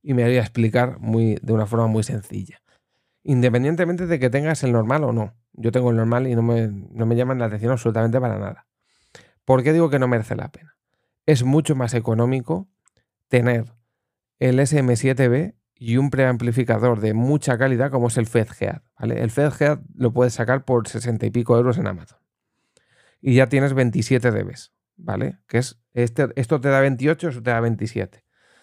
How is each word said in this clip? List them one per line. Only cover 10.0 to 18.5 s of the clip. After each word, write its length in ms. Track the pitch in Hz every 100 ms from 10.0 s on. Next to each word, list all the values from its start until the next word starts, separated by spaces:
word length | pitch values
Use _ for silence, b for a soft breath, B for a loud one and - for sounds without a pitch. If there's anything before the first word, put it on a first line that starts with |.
| 127
merece 300 | 120 110 127
la 160 | 135
pena? 240 | - 160 _ _ _ _ _ -
Es 160 | 139
mucho 320 | 123 147 151
más 200 | 135 120
económico 720 | 120 113 110 120 131 123 170 190 _ _ _ _ _ _
tener 360 | 123 120 117 113 _ _ _ _ _ _ _
el 220 | 131 127
S 180 | 139 151
M 160 | 127
siete 340 | 117 131 127 127
B 280 | 127 180 - _
y 220 | _ 117 120
un 140 | 139
preamplificador 920 | 135 131 120 120 117 117 110 123 113
de 120 | 107
mucha 460 | 110 127 147 - 120
calidad 320 | 135 123 135
como 180 | 131 120
es 80 | 117
el 80 | 110
Fedhead, 560 | 120 107